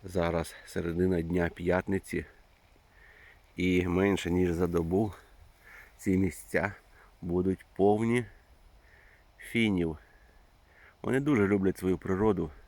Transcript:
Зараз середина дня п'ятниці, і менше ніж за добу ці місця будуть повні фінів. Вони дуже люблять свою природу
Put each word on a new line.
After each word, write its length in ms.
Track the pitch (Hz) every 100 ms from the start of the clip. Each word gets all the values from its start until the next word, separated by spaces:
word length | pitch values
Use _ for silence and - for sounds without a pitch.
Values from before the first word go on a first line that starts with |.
Зараз 520 | 98 90 85 85 82 - -
середина 560 | - 85 85 92 90
дня 280 | 82 90 85 -
п'ятниці, 680 | 87 90 92 95 - 82 82 - _ _ _ _ _ - - - - - _ -
і 320 | 92 90 90
менше 440 | 87 98 95 87
ніж 200 | 87 90
за 160 | 85 90
добу 460 | 85 82 92 110 - - - - _ - - - _
ці 200 | - 92
місця 560 | 95 - - 95 101 - _ - - _
будуть 440 | 90 87 92 95 - -
повні 500 | 98 107 113 120 110 - _ - - - - - - _ _ _
фінів. 600 | - 117 113 92 82 80 - - - - - _ _ - - _
Вони 180 | - 127
дуже 280 | 143 135 98
люблять 300 | 101 95 90
свою 200 | 92 90
природу 540 | 90 92 110 92 82 -